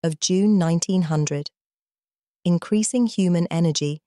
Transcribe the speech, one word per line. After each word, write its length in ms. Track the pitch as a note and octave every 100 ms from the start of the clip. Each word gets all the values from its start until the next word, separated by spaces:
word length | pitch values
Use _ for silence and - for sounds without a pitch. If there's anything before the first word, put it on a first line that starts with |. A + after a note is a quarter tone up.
of 160 | E3+ D#3
June 380 | - F#3 G#3 G3+
nineteen 440 | E3 E3+ - F#3 D#3+
hundred. 400 | D#3 D3 C#3+ D3 _ _ _ _ _ _ _ _ _
Increasing 640 | F3 F3 - G#3+ G#3+ B3+ A#3
human 400 | - F3+ F3 E3+
energy 500 | E3 E3+ D3 D3 D3+